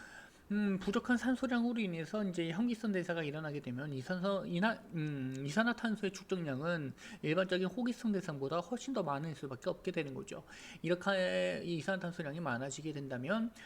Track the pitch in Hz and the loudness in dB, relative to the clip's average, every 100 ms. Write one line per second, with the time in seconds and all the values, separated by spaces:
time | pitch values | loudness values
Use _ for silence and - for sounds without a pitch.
0 | - - - - - 208 202 190 190 226 | -14 -16 -18 -16 -2 2 4 2 2 0
1 | 214 240 247 254 262 247 233 233 202 165 | 2 2 4 2 2 2 2 2 0 0
2 | 156 214 202 175 165 165 240 220 220 190 | -2 0 0 2 0 2 2 2 2 0
3 | 175 170 151 151 156 147 131 123 151 135 | 2 0 0 -2 -2 -4 -4 -4 -2 -4
4 | 127 180 196 196 - 175 214 220 - 165 | -2 0 2 0 0 2 4 2 -4 -2
5 | 151 139 131 131 143 175 233 233 233 208 | -2 0 -2 -2 0 4 4 4 0 0
6 | 196 - - 185 160 131 160 170 135 - | -2 -4 -2 -2 0 0 0 0 -2 -6
7 | - 208 151 165 185 185 185 185 240 233 | -14 -4 2 4 4 4 2 2 0 0
8 | 226 196 175 143 135 170 - 240 - 247 | 2 2 0 -2 0 0 0 -4 -2 0
9 | 160 139 160 147 139 127 185 - - 170 | 0 0 -2 -4 -6 -4 -2 -2 -2 -2
10 | 143 131 - - - - - - 160 175 | -2 -4 -8 -10 -12 -16 -16 -6 0 2
11 | 196 196 185 185 180 175 165 170 165 190 | 4 2 4 4 2 0 -2 -2 0 -2
12 | 170 170 151 156 156 120 139 135 156 147 | -2 -4 -4 -2 0 0 -2 -4 -6 -4
13 | 139 123 135 220 226 - | -4 -4 0 0 0 -6